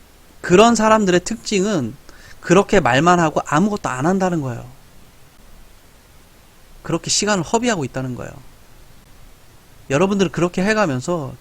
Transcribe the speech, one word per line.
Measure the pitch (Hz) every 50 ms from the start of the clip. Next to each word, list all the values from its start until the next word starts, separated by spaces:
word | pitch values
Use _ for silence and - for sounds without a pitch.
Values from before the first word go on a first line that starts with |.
| - - - - - - - -
그런 | - - 175 185 220 233 233
사람들의 | 220 214 220 220 220 208 180 175 175 -
특징은 | - 226 233 - - 220 190 185 214 208 160 123 110 123 - - - - - - - - -
그렇게 | - - 170 190 196 - - 196
말만 | 151 120 123 135 160 175 180 175
하고 | 170 156 147 - -
아무것도 | - 143 151 196 214 208 202 - 135
안 | 127 127 139
한다는 | 170 196 190 190 185 175 160
거예요. | 139 131 120 117 123 127 127 - - - - - - - - - - - - - - - - - - - - - - - - - - - - - - - - - - - - - - - - - -
그렇게 | - 156 165 - 151
시간을 | - - 208 208 208 180 151
허비하고 | - - 226 240 247 220 175 139
있다는 | 120 - 135 131 127 123
거예요. | 107 - 80 - - - - - - - - - - - - - - - - - - - - - - - - - - - - - - - -
여러분들은 | 135 143 185 196 208 196 196 160
그렇게 | - 160 165 180 - 190 185
해가면서 | 208 220 214 208 165 131 127 123 - 175 165 143 123 127 -